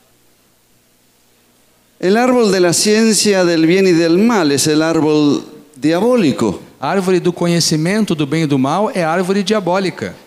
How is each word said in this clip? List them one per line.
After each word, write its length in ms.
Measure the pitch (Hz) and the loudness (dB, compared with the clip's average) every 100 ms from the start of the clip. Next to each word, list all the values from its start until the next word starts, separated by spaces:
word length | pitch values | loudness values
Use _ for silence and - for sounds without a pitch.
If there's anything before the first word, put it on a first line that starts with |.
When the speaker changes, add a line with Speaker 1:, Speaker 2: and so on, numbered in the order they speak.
| _ _ _ _ _ _ _ _ _ _ _ _ _ _ _ _ _ _ _ - | _ _ _ _ _ _ _ _ _ _ _ _ _ _ _ _ _ _ _ -6
Speaker 1:
El 160 | 180 214 | -2 0
árbol 360 | 254 247 220 | 2 2 2
de 80 | 185 | 2
la 100 | 175 | 2
ciencia 720 | 156 214 214 226 208 208 190 | 0 0 2 2 2 0 2
del 220 | 175 165 160 | 2 2 2
bien 200 | 185 190 | 2 2
y 60 | |
del 260 | 165 165 175 | 2 2 2
mal 340 | 226 220 151 | 2 2 0
es 160 | 139 156 | 0 0
el 140 | 151 | 0
árbol 640 | 160 165 151 151 147 - - - - - | 0 0 0 2 2 0 -4 -18 -20 -6
diabólico. 840 | 143 170 226 247 160 - 110 - - - | -2 0 0 2 0 0 -2 -4 -12 -10
Speaker 2:
A 100 | 139 | -6
árvore 280 | 196 185 185 | -2 0 0
do 140 | 170 | 0
conhecimento 840 | 175 175 170 - 156 165 214 202 160 | -2 -2 -2 0 -2 -2 -2 -2 -2
do 100 | 143 | -4
bem 180 | 160 | -2
e 20 | 156 | -2
do 120 | 139 | 0
mal 320 | 135 170 208 190 | 0 -2 -2 -2
é 80 | |
a 80 | 160 | -2
árvore 320 | 175 180 196 | -2 -2 -2
diabólica. 720 | 190 214 170 185 185 - 98 - | -2 -2 -2 -2 -4 -6 -10 -12